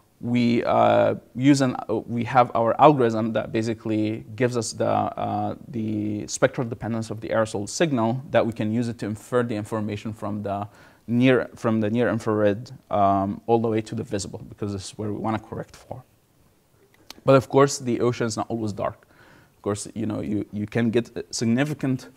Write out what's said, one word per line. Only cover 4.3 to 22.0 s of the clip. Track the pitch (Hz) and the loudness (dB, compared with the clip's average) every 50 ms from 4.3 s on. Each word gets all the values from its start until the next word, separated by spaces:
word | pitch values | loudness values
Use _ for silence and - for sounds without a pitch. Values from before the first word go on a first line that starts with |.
| 107 | -2
gives | 110 127 120 123 | -2 0 0 0
us | 120 110 - | -2 -4 -4
the, | - 110 113 | -4 -2 0
uh, | 110 107 104 104 107 - 101 101 107 104 104 104 104 - - - | 0 2 0 0 -2 -4 -4 -4 -4 -2 -2 -2 -4 -6 -8 -12
the | - - 113 110 110 107 104 104 104 104 104 - | -10 -8 -6 -4 -4 -4 -4 -4 -4 -4 -6 -6
spectral | - - - 139 131 - - 127 | -8 0 0 2 2 2 -2 -4
dependence | 113 117 - - 107 117 113 110 - | -6 -6 -8 -6 -6 -4 -6 -6 -8
of | 107 113 | -10 -10
the | 110 - | -4 -2
aerosol | - 113 110 107 - 101 104 | 0 0 0 0 -2 -6 -6
signal | - - - 180 156 139 120 113 113 120 131 135 - | -6 -2 -2 0 0 2 2 2 0 0 -2 -4 0
that | - 117 95 | 0 2 2
we | 117 113 | 2 -2
can | - 110 107 | -2 -2 -2
use | 107 120 120 | 0 -2 -2
it | 117 113 - | -4 -4 -6
to | 113 | -6
infer | 101 110 107 - - 127 123 120 | -6 -6 -8 -8 -2 0 0 0
the | 120 110 | 0 -4
information | 104 104 - 117 110 104 107 104 104 - 110 107 | -6 -6 -4 -4 -4 -4 -4 -6 -8 -8 -10 -10
from | - 104 104 104 104 | -8 -8 -8 -6 -6
the | 101 101 98 101 101 - - - - - _ _ _ | -6 -6 -4 -6 -6 -10 -12 -20 -20 -20 _ _ _
near, | - 120 120 127 131 127 110 - - - | -2 2 4 6 6 6 4 2 -2 -8
from | - - 117 110 110 | -4 -2 0 0 2
the | 107 107 | 0 0
near | 113 123 120 | 0 0 0
infrared, | 95 107 113 - 113 107 107 107 104 101 113 123 - - - _ _ | 0 0 0 0 0 2 4 4 2 2 0 -6 -12 -18 -20 _ _
um, | - 104 98 98 98 98 98 101 - - - | 0 2 4 4 4 2 2 -2 -4 -6 0
all | - 117 117 | 2 2 2
the | 113 | 2
way | 117 107 110 | 2 0 -2
to | 110 - 117 | -2 -4 -8
the | 110 98 | -8 -6
visible, | - 107 98 95 - - 107 127 | -4 -6 -6 -6 -8 -10 -14 -14
because | - 113 - 107 101 | -16 -10 -8 -6 -6
this | 101 95 - | -6 -6 -8
is | - - | -10 -10
where | - 107 107 | -8 -6 -6
we | 101 - | -6 -4
wanna | - 113 110 | -2 -2 -2
correct | 107 - - 101 104 - - - | -4 -6 -8 -10 -12 -12 -12 -16
for. | - - - - 127 - _ _ _ _ _ _ _ _ _ _ _ _ _ _ _ _ _ _ _ _ _ - - _ | -20 -16 -16 -16 -16 -16 _ _ _ _ _ _ _ _ _ _ _ _ _ _ _ _ _ _ _ _ _ -20 -2 _
But | 135 135 | 6 6
of | 135 - - | 6 6 4
course, | - 135 143 139 - - | 4 4 4 4 2 -4
the | 135 123 117 - | -4 -2 0 2
ocean | 110 123 120 - 120 | 0 0 0 0 -4
is | 113 107 | -2 -2
not | 107 - - | -4 -4 -4
always | 117 117 110 107 | -4 -4 -4 -6
dark. | 95 104 98 104 110 - _ _ _ _ - - - - _ _ _ | -4 -4 -6 -6 -6 -8 _ _ _ _ -20 -20 -20 -20 _ _ _
Of | _ | _
course, | - 101 104 107 - - - | -4 -4 -4 -4 -6 -10 -8
you | 107 110 | -6 -6
know, | 107 107 107 | -4 -4 -6
you, | 104 104 107 101 - - - | -4 -4 -4 -4 -4 -6 -6
you | 104 107 | -8 -8
can | - - 117 120 113 | -2 0 0 0 2
get | 104 120 117 - - | 2 0 0 -2 -8
a | 85 - - | -12 -12 -8
significant, | - - 123 113 113 127 147 151 151 - 147 135 127 131 | -6 -2 0 2 2 2 0 -2 -4 -4 -2 -4 -4 -4